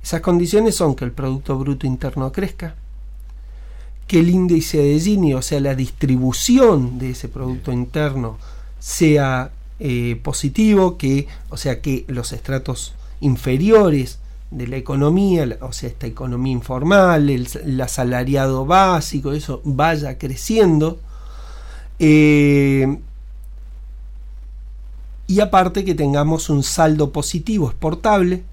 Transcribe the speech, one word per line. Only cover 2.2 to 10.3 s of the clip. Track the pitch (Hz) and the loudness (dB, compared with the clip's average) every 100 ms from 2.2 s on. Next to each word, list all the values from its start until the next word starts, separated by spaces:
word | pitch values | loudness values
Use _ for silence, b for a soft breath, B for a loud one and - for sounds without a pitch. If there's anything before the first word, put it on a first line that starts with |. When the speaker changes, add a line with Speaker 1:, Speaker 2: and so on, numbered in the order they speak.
| 131 | -4
Speaker 1:
crezca, | - 190 - 165 - - - - - - b b b b b b b - | -4 -6 -6 -12 -12 -14 -14 -14 -16 -16 b b b b b b b 0
que | 165 | 4
el | 170 | 6
índice | 185 180 165 - 151 | 4 4 2 2 2
de | 143 151 | 4 4
Gini, | 180 208 160 | 2 2 2
o | 131 | 2
sea, | - 147 | -2 -2
la | 139 | 0
distribución | 131 127 - 143 127 131 - - 254 240 160 123 123 | 0 -4 -2 2 2 2 0 4 6 8 6 0 -4
de | 127 | -8
ese | 123 123 | -8 -10
Producto | 131 127 127 110 | -8 -8 -6 -4
Speaker 2:
Bien. | 123 | -4
Speaker 1:
Interno, | 120 156 151 135 117 110 b b b - | -2 -2 -2 -2 -6 -8 b b b -14
sea, | - - 160 147 135 127 131 - - - | -10 2 4 6 4 -2 -4 -12 -16 -8
eh, | 151 123 120 117 | -4 -2 -2 -4
positivo, | - | -6